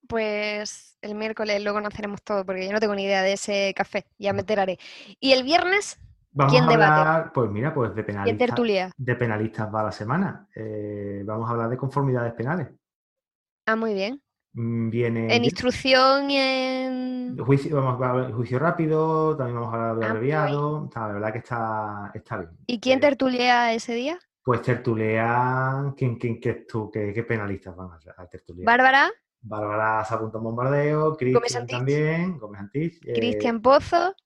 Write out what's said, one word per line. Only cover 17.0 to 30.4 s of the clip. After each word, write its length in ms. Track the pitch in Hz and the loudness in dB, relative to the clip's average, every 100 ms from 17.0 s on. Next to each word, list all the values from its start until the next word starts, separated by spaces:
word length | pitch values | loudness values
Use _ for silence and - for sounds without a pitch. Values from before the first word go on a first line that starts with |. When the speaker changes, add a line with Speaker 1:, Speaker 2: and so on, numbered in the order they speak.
| 254 254 247 - | -6 -6 -6 -6
Speaker 2:
juicio, 360 | 117 139 139 | 2 2 4
vamos 260 | 151 135 120 | 0 0 0
a 80 | 127 | 0
hablar 160 | 123 127 | 0 -2
de 40 | |
juicio 240 | 110 117 123 | -4 -2 0
rápido, 760 | 156 175 160 156 160 160 156 147 | 0 2 0 2 2 2 0 0
también 220 | 123 120 | -2 -4
vamos 160 | 117 | -4
a 20 | 113 113 | -2 -2
hablar 60 | 113 | 0
de 80 | |
Speaker 1:
Ah, 40 | 110 | -2
muy 80 | 110 | -2
Speaker 2:
abreviado, 680 | 127 151 151 143 147 151 143 | 0 0 0 0 -2 -4 -6
o 40 | |
sea, 160 | - 110 | -8 -6
la 60 | |
verdad 180 | 101 107 | -4 -4
que 60 | 113 | -4
está, 720 | - 101 113 107 104 104 101 | -6 -4 -2 -2 -4 -8 -12
está 220 | - - 110 | -14 -10 -10
bien. 140 | 85 82 - | -10 -14 -8
Speaker 1:
¿Y 120 | 247 | -6
quién 200 | 254 262 | 0 4
Speaker 2:
Eh, 20 | |
Speaker 1:
tertulia 720 | 285 - 262 247 247 240 240 | 4 4 0 2 4 4 4
ese 220 | 226 - | 0 -4
día? 220 | 233 262 349 _ _ | -4 -4 -6 _ _
Speaker 2:
pues 160 | - 120 | -2 0
tertulean, 1300 | - 123 127 110 110 110 113 120 127 127 131 135 139 | 0 -2 0 0 2 2 2 2 2 0 0 -2 -4
¿quién, 220 | 135 131 117 | -2 -2 -2
quién, 200 | 123 113 | -4 -2
qué, 260 | 123 110 - | -4 -4 -6
tú, 220 | 113 104 | -6 -6
qué, 200 | 110 104 | -4 -4
qué 100 | 101 | -4
penalistas 500 | 117 113 101 98 - | -4 -4 -4 -8 -10
van 140 | 85 92 | -14 -16
a, 300 | 85 90 - | -16 -20 -20
a 60 | 90 | -20
tertuliar? 380 | - _ 85 92 | -20 _ -4 2
Speaker 1:
Bárbara. 440 | 240 262 269 320 453 _ _ | 4 6 6 4 0 _ _
Speaker 2:
Bárbara 640 | 113 - 104 107 110 110 | -10 -6 -2 0 2 0
se 100 | 107 | -2
apunta 240 | 110 110 | -4 -4
a 20 | 110 | -6